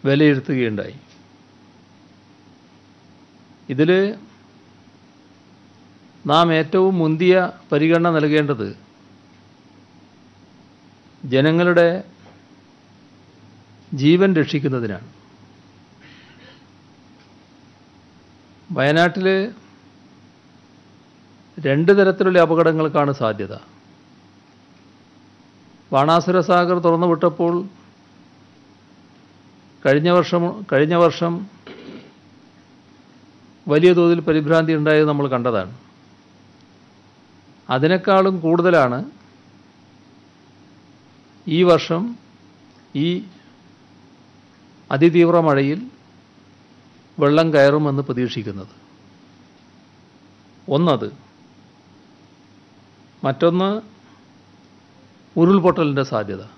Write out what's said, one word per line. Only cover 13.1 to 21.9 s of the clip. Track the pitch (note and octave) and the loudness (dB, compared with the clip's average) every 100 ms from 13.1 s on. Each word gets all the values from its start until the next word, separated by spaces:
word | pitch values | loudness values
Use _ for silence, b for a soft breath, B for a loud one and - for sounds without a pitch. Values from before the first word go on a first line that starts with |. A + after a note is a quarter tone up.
| _ _ _ - - _ - _ | _ _ _ -20 -20 _ -20 _
ജീവൻ | C#3+ C#3+ F3 G3 E3+ | -2 2 4 2 2
രക്ഷിക്കുന്നതിനാണ്. | D3 D3+ C3+ C3 A2+ F2+ - - _ _ - _ _ _ _ _ B B B B B B _ _ _ _ _ _ _ _ _ _ _ _ _ _ _ _ _ _ _ _ - D3+ | -2 -4 -4 -6 -6 -10 -16 -20 _ _ -20 _ _ _ _ _ B B B B B B _ _ _ _ _ _ _ _ _ _ _ _ _ _ _ _ _ _ _ _ -10 -2
വയനാട്ടിൽ | C3+ D#3 F3 G3 F#3 F#3+ G#3+ - - _ _ _ _ _ _ _ _ _ _ _ _ _ _ _ _ _ _ - D3 | 0 2 0 0 -2 -2 -4 -10 -20 _ _ _ _ _ _ _ _ _ _ _ _ _ _ _ _ _ _ -8 -2
രണ്ട് | C#3 E3+ | 2 4